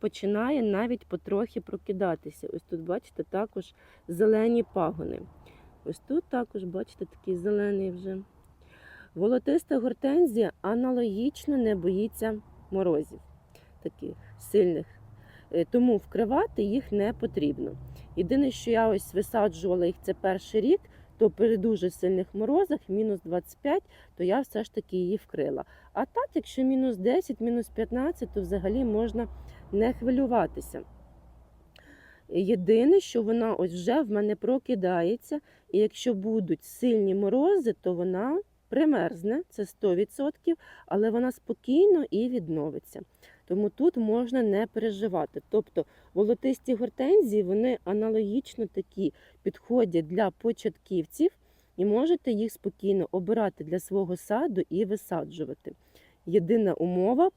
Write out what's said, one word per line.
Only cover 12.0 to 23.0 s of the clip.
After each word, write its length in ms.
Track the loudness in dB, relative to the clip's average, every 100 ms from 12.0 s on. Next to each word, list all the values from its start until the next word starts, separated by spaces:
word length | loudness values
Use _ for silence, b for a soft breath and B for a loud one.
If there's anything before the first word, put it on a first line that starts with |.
| -2 -4 -6 -6 -10 -20 -6
морозів 500 | -2 2 0 -2 -10 -20 -20 _ -20 b b
таких 320 | -12 -10 -12 -12 B B
сильних. 480 | 0 2 4 2 -4 -14 -20 -20 B B B
Е, 120 | -2
тому 320 | 2 2 4 2
вкривати 640 | 0 -2 0 0 0 -2
їх 300 | -2 -2 -2
не 200 | -2 -2
потрібно. 640 | -2 -6 -2 -2 -2 -6 -10 -16 B B -4
Єдине, 340 | 0 2 0
що 200 | -2 0
я 180 | 2 2
ось 260 | 0 -2
висаджувала 720 | -4 -2 0 0 0 -2 0 0
їх, 100 | -2
це 120 | -6
перший 460 | -4 -2 -2 -2 0
рік, 200 | 2 2 -2 b b 0
то 120 | 2
при 260 | 4 2 2
дуже 340 | 0 0 -2
сильних 440 | -2 0 0 -2
морозах, 460 | -4 0 0 0 -2 -4
мінус 320 | -2